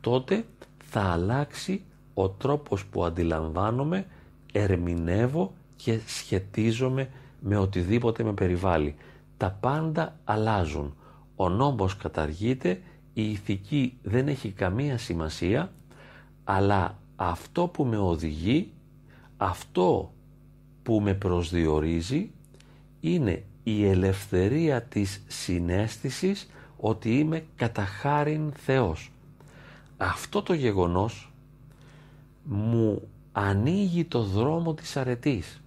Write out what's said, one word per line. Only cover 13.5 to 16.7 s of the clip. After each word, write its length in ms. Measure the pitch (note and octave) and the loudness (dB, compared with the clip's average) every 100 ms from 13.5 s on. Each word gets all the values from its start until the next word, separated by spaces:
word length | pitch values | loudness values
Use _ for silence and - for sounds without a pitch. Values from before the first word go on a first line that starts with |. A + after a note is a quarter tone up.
| G2 - D3 B2+ - | -4 -2 0 0 -4
δεν 260 | - A2+ C#3 | -2 0 0
έχει 220 | C#3 G#2+ | -2 -6
καμία 480 | F#2+ F#2 G2 C#3+ B2 | -2 -2 0 -2 -4
σημασία, 760 | - E2+ D#2 - F2 A#2+ F#3 - - - - - - - | -4 -4 -4 -2 0 0 -2 -10 -20 -20 -20 -20 -20 -14
αλλά 540 | - G2 G2 | 0 2 4